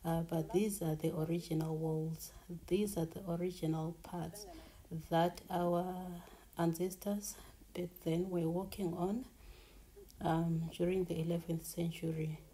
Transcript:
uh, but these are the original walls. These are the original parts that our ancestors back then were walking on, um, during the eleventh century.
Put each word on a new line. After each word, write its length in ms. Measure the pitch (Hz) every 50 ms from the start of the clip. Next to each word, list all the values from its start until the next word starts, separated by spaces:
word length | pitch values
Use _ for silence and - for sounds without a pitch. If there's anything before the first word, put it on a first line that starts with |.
| -
uh, 160 | 170 165 165
but 300 | 165 165 - 165 160 160
these 300 | - 180 208 220 202 -
are 120 | - 165 156
the 180 | 151 - 160 165 175
original 580 | 156 160 165 175 170 - 160 156 156 160 160
walls. 560 | 156 160 160 160 160 156 160 160 160 - - - - - - 175 165 - -
These 280 | 175 190 208 208 202
are 100 | 180 165
the 160 | 160 - - 196 185
original 680 | 170 170 175 185 180 - - 156 160 160 156 160 170 -
parts 440 | - - - 175 165 170 170 - 415 - - 320 - - - - - - - 165 156 -
that 300 | 170 165 165 180 180 - - -
our 440 | - 175 175 175 175 175 175 185 185 185 185 180 175 175 175 - - - - - - -
ancestors 760 | 170 170 165 - 180 190 190 - - 202 202 208 202 - - - - - - - - - -
back 140 | - 180 175 - - -
then 260 | 170 160 170 180 190
were 180 | 185 175 165 160
walking 460 | 165 175 190 190 - - 202 175 165
on, 300 | 175 175 185 202 233 254 - - - - - - - - - - - - - - 415 403 - - -
um, 500 | 202 185 165 165 170 170 165 160 165 165 -
during 280 | - 180 175 185 190 185
the 160 | 175 170 170
eleventh 460 | 160 165 170 170 165 - 165 165 160
century. 720 | - - - 170 170 165 - - 165 160 160 156 156 156 156 - -